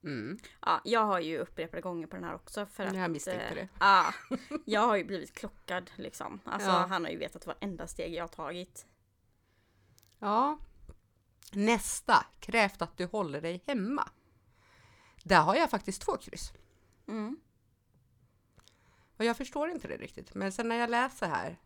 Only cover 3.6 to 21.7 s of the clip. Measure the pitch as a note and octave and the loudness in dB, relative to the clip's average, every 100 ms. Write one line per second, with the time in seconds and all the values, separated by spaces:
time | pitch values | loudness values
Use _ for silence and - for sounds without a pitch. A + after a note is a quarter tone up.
3.6 | F#3 - G3 F#3+ E3 - - B3+ - D4+ | -10 4 8 8 6 0 -6 -8 -6 -8
4.6 | - G#3 A#3 G#3 F#3 F#3+ - - - - | 0 4 4 4 0 -6 -8 -12 -12 -14
5.6 | - F3+ F3 - - - - G3 - G3 | -6 -6 -6 -12 -12 -8 -10 -10 -6 -2
6.6 | G3 F3+ F#3 F#3 E3 E3 D#3 - - - | 4 4 4 0 -2 -4 -6 -8 -10 -8
7.6 | G3+ E3+ E3 - E3+ E3+ E3+ - D3+ F3 | -6 -8 -10 -6 -6 -6 -8 -8 -8 -8
8.6 | F#3 - - _ _ _ _ _ _ _ | -10 -16 -20 _ _ _ _ _ _ _
9.6 | _ _ _ _ _ _ G#3 G#3+ C#4 D4+ | _ _ _ _ _ _ 0 2 2 0
10.6 | - - - - _ _ _ _ - G3+ | -10 -18 -20 -20 _ _ _ _ -8 0
11.6 | G#3+ A#3 - - - A3 - - - A#3 | 2 2 0 -6 6 6 6 -12 0 4
12.6 | G3+ - E3 - F3+ A3 F3 C#3+ E3 F3 | 4 2 -6 -4 -4 -2 -4 -4 -4 -6
13.6 | - C4 G3 C#4+ - _ _ _ _ _ | -4 -2 -2 -2 -4 _ _ _ _ _
14.6 | _ _ - - - - E3+ F#3 D#3 A#3+ | _ _ -20 -20 -20 -20 6 8 8 6
15.6 | D#4+ G#3 - F#3+ - - - - - - | 4 2 -4 -4 -2 -2 -4 -12 -12 -12
16.6 | - _ _ _ - A3 G#3+ D#4 _ _ | -20 _ _ _ -10 -6 -6 -8 _ _
17.6 | _ _ _ _ _ _ _ _ _ _ | _ _ _ _ _ _ _ _ _ _
18.6 | - _ _ _ _ _ A3+ A3+ B3+ C#4+ | -20 _ _ _ _ _ 0 0 -4 -2
19.6 | D#4 E4 - - - - - G3 G3 F#3+ | -2 -4 -8 -10 -10 -14 -12 -6 -4 -2
20.6 | A#3 A#3 A#3 A#3 B3+ - E3+ C#3+ F2 E3+ | -2 0 2 2 0 -2 -2 -2 -4 -10
21.6 | _ | _